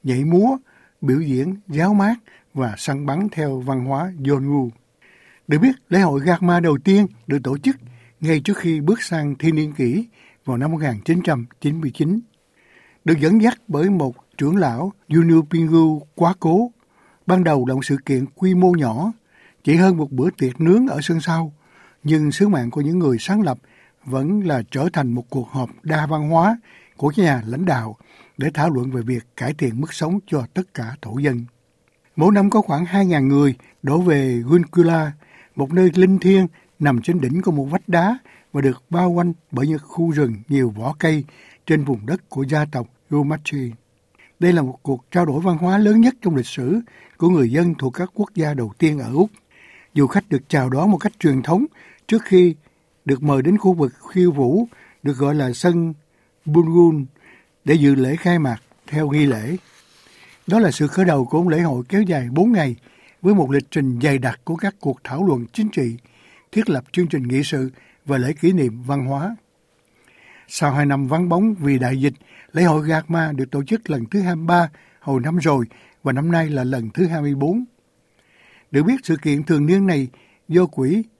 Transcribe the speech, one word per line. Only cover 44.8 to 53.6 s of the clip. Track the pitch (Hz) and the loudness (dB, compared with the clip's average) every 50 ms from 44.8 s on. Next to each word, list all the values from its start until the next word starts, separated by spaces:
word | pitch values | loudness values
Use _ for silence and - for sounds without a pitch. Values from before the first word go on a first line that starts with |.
cuộc | _ 147 135 123 _ _ | _ -6 -6 -6 _ _
trao | - 175 175 | -2 0 0
đổi | 151 131 151 | 0 -2 -2
văn | 175 190 170 151 | -2 -2 -2 0
hóa | 180 180 190 202 | 0 0 2 2
lớn | 214 208 214 226 | 4 4 6 6
nhất | 226 254 262 _ | 4 4 2 _
trong | - 185 160 | -4 -2 -2
lịch | 131 120 | -2 -4
sử | - - - 123 131 185 233 233 _ _ - - _ _ | -4 -8 -6 -4 -2 -2 -2 -4 _ _ -20 -20 _ _
của | _ 165 175 | _ 2 2
người | 180 156 127 113 | 4 4 2 2
dân | 123 160 170 175 160 | 2 0 0 0 -2
thuộc | - 135 131 123 | -2 -6 -8 -6
các | - 180 185 _ | -6 -10 -8 _
quốc | - 202 - _ | -6 -6 -4 _
gia | 175 156 147 147 | -4 -4 -4 -4
đầu | 131 117 107 - _ | -6 -6 -8 -2 _
tiên | 170 156 151 143 | 0 0 0 -2
ở | 120 113 | -6 -4
Úc. | 127 147 202 214 - _ _ _ _ _ - - - - _ _ _ | 0 0 0 0 0 _ _ _ _ _ -20 -20 -20 -20 _ _ _
Du | 151 139 | 0 0
khách | 127 - 196 - _ | 2 2 -2 -2 _
được | 180 - - _ | -6 -6 -4 _
chào | - 143 127 131 | -2 -2 0 0
đón | 127 139 170 208 | -2 0 2 2
một | 208 151 | 0 0
cách | - 208 - _ | -2 -6 -6 _
truyền | - 156 135 131 | 0 0 0 0
thống | 127 156 165 196 285 311 _ - - - - _ _ - | 0 0 0 0 0 -4 _ -20 -20 -20 -20 _ _ -2
trước | 220 226 - | -2 -2 0
khi | - 190 180 180 175 160 - _ _ _ _ _ _ _ _ _ | 4 4 6 6 4 2 -2 _ _ _ _ _ _ _ _ _
được | 143 139 127 | -2 -2 0
mời | 147 147 139 135 | 0 0 0 2
đến | 131 165 202 | 2 2 0
khu | 208 | 2